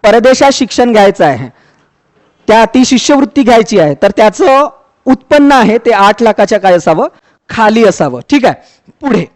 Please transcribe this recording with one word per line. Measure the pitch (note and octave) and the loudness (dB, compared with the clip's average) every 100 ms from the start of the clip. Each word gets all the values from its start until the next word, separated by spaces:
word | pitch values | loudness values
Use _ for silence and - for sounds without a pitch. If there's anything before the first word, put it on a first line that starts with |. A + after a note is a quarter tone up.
परदेशात | A3 A3+ B3 B3+ C#4 | 2 2 2 2 0
शिक्षण | C4+ A#3+ - B3 | 0 -6 -2 0
घ्यायचं | G#3+ G3+ - D#3+ | 2 0 2 -2
आहे, | B2 C3 _ _ _ _ _ _ _ _ _ - | -2 -10 _ _ _ _ _ _ _ _ _ 0
त्या, | A3 G#3+ | 0 2
ती | C4 B3+ | 0 0
शिष्यवृत्ती | B3+ - C#4+ C#4+ C#4+ | -2 0 -2 0 -2
घ्यायची | A#3+ A3+ A3 G3+ | 2 2 2 0
आहे, | D#3 C#3 | 0 0
तर | G3 | -2
त्याचं | - G#3+ - F4+ C4+ D4 _ _ _ - | 0 -2 0 0 0 -2 _ _ _ -4
उत्पन्न | C4 _ D4 C#4+ | -4 _ 2 2
आहे | C#4 G#3+ A3+ | 2 2 0
ते | A#3 | -2
आठ | G#3 G3 G#3 | 0 0 2
लाखाच्या | A#3 G3+ G3+ G#3 | -2 0 -2 0
काय | F#3+ | 0
असावं, | F3 E3+ D#3+ D4 _ _ _ _ | 0 0 -2 -4 _ _ _ _
खाली | - G#3+ A3 G#3+ | -2 0 2 0
असावं. | - D3 B2 - | 0 -6 -6 -4
ठीक | C#4+ A3+ | -2 -2
आहे, | C3 _ _ _ _ | -4 _ _ _ _
पुढे. | C#4+ G#3+ D3+ | -6 -4 -6